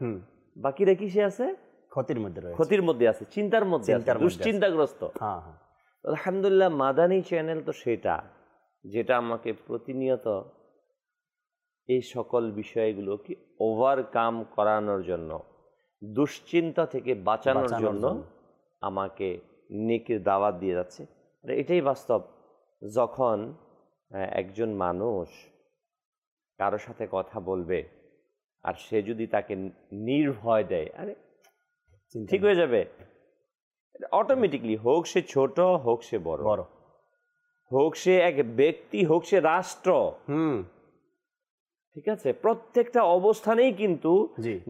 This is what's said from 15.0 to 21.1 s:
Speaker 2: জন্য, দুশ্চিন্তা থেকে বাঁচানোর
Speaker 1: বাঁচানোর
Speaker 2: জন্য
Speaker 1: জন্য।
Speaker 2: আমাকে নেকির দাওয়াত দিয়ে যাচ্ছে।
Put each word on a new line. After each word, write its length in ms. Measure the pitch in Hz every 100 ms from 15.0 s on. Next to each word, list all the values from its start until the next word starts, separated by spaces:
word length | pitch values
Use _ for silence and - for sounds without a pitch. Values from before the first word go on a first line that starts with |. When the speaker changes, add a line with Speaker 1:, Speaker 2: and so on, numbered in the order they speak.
Speaker 2:
জন্য, 400 | 87 87 80 78 - _ _ _ _ _
দুশ্চিন্তা 840 | 104 107 143 - - 170 165 151 160
থেকে 280 | 135 123
বাঁচানোর 480 | 113 95 113 135 131
Speaker 1:
বাঁচানোর 300 | 127 117 110
Speaker 2:
জন্য 160 | 101 123
Speaker 1:
জন্য। 140 | 202 - - _ _ _ _
Speaker 2:
আমাকে 600 | 101 98 98 - 98 87 - _ -
নেকির 520 | 101 110 117 117 110
দাওয়াত 320 | 95 98 104
দিয়ে 200 | 90 95
যাচ্ছে। 320 | 90 90 - -